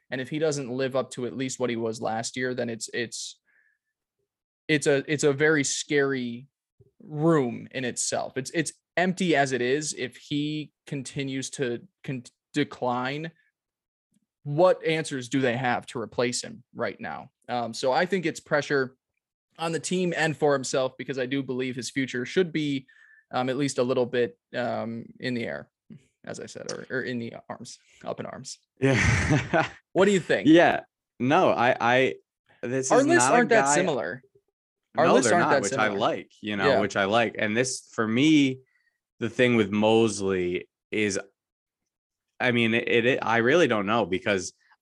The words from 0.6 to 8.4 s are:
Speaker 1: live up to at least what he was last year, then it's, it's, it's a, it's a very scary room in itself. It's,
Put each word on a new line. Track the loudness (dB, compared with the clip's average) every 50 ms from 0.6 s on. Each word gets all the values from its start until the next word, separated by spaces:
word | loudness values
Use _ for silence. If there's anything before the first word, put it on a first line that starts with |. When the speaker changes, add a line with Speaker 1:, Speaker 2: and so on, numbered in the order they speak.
| -4 -6
Speaker 1:
live | -4 -4 -2 -2 -2
up | -2 -4 -4
to | -6 -8 -8
at | -6 -6
least | -6 -6 -6 -4 -4
what | -4 -4
he | -2
was | -2 -4 -4 -4 -4
last | -4 -4 -4 -4 -6 -6 -6
year, | -4 -4 -4 -4
then | -4 -4 -6
it's, | -6 -8 -10 -8
it's, | -6 -6 -6 -6 -8 -10 -12 -12 -14 _ _ _ _ _ _ _ _ _ _ _ _ _ _ _ _ _ _ _ _ _ _ _ _ _ _ 0
it's | 0 2 2
a, | 2 2 2 0 -2
it's | -2 0 2
a | 0
very | 2 2 2 2 4 2 0
scary | -2 -4 -6 -4 -2 0 0 0 0 -2 -4 -6 -8 -10 -12 -16 _ _ _ _ _ _ _ _ _ _ _
room | -18 -12 -6 0 2 4 4 4 2 0 -4 -8 -12 -10
in | -8 -6 -6
itself. | -6 -4 -4 -6 -4 -4 -4 -6 -6 -6
It's, | -8